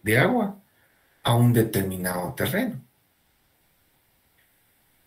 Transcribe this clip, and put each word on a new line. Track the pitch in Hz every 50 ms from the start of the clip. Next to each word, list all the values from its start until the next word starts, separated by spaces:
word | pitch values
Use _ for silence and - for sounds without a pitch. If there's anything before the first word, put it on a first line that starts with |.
| -
de | 104 110 127
agua | 165 196 247 240 208 196 - - - _ _ _ _ _ _ _ _ _ _ _ -
a | - 117
un | 117 120 120 113
determinado | 113 107 - - 101 95 95 92 92 90 90 90 90 90 - -
terreno. | - 107 - 160 202 254 214 147 131 - _ _ _ _ _ _ _ _ _ _ _ _ _ _ _ _ _ _ _ _ _ _ _ _ _ _ _ _ _ _ _ _ _ _ _ _ _ _ _ _ _ _ _ _